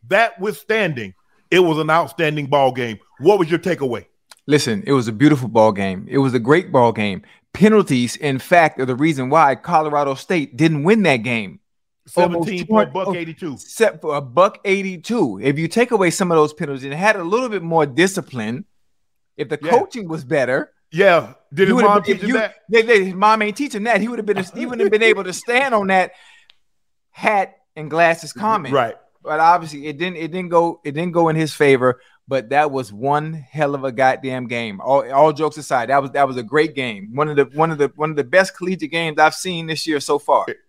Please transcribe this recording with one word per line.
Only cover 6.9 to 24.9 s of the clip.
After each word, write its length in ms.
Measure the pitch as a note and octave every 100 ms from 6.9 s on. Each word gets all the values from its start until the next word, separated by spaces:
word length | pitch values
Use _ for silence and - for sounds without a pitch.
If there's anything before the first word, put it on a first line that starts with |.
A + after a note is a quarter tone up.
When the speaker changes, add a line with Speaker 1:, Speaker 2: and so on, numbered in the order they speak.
Speaker 2:
game. 300 | A2 G#2 F2+ _ _ _
Penalties, 600 | - G#3+ G#3+ F3+ C3 A#2+ -
in 220 | D3 C3
fact, 400 | - F3+ D#3 -
are 40 |
the 120 | B2+ B2
reason 340 | D#3 C3+ B2+
why 240 | D#3 C#3+
Colorado 600 | C3 - E3+ D#3 D3 C#3
State 420 | C3+ - F3+ C#3 A#2+
didn't 240 | E3 D3+
win 220 | D#3 A3+
that 140 | F3+ B2+
game. 420 | A2+ A#2 F#2+ - _ _ _ _ _ -
Almost 320 | F3 E3+ E3+
Speaker 1:
Seventeen 180 | F3+ E3+
for 160 | A3
a 40 | D3+
Speaker 2:
two 40 |
hundred, 20 | D#3+
Speaker 1:
buck 100 | F#3+ F#3
eighty-two. 400 | E3 D#3+ E3+ B2
Speaker 2:
set 420 | - - A3 -
for 160 | D#3+ C#3+
a 40 |
buck 380 | C3+ C3 G3 -
eighty-two. 760 | G3+ G3 F#3+ F3+ - A#3 C#3+ F#2+
If 180 | B2+ C#3+
you 80 | E3
take 240 | A3+ A#3+
away 180 | A3 F3+
some 220 | D#3+ F3+
of 40 | E3
those 160 | D3+
penalties 300 | - D#3 C3+
and 80 | C#3
had 220 | D3 G#3
a 80 | G#3
little 260 | E3+ A3 B3+
bit 140 | G3+
more 240 | E3+ E3 D3
discipline, 760 | C3 F#3+ F#3+ - B2+ A2 B2+ - _ _ _ _ _ _ -
if 120 | D3+
the 100 | D3
Speaker 1:
Yeah. 80 | D#3
Speaker 2:
coaching 380 | A#3+ F#4 B3 F3+
was 160 | D#3+
better, 480 | B2+ D3+ B2 C3+ - _ _
Speaker 1:
Yeah. 440 | D#3 G3 E3+ A#2 - _
Did 100 | C#3+
Speaker 2:
he 20 | F#3+
Speaker 1:
his 80 |
Speaker 2:
would 80 | F#3
have 60 | G3+
Speaker 1:
mom 80 | G#3
Speaker 2:
been, 120 | G#3 F#3+
Speaker 1:
teach 60 |
him 60 | G#3
Speaker 2:
you, 40 |
Speaker 1:
that? 200 | B3+ G3+ _ -
Speaker 2:
they, 140 | A3+
they, 220 | A3+ A3
his 100 | F#3+
mom 280 | F3+ G#3+ A3
ain't 140 | G#3 G#3
teaching 280 | C#4+ G#3
that. 160 | A3 G#3
He 80 | A3
would 100 | A#3
have 80 | A3+
been, 180 | - F3+ -
he 100 | C4
wouldn't 140 | A#3+
have 80 | G3+